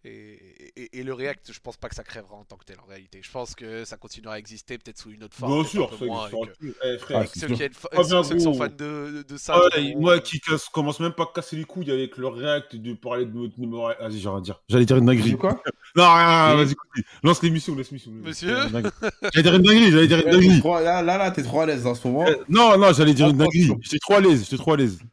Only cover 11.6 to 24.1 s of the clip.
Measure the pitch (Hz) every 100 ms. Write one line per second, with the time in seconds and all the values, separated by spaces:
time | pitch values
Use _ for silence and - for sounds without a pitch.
11.6 | 156 185 151 131 127 - 131 117 143 147
12.6 | 147 117 113 113 123 120 120 113 120 110
13.6 | 120 117 117 113 113 107 98 98 92 -
14.6 | _ 123 120 131 120 127 107 104 185 214
15.6 | - - - 165 175 170 170 165 156 151
16.6 | 143 143 - - - - 151 170 170 160
17.6 | 165 143 131 135 120 110 160 156 175 247
18.6 | 285 214 208 - 220 - 208 160 170 180
19.6 | 185 220 226 156 165 165 - 180 185 175
20.6 | 156 170 160 180 170 190 190 180 123 143
21.6 | 160 143 120 120 127 131 165 143 - 185
22.6 | 233 196 196 139 151 135 151 139 156 160
23.6 | 165 113 - 151 -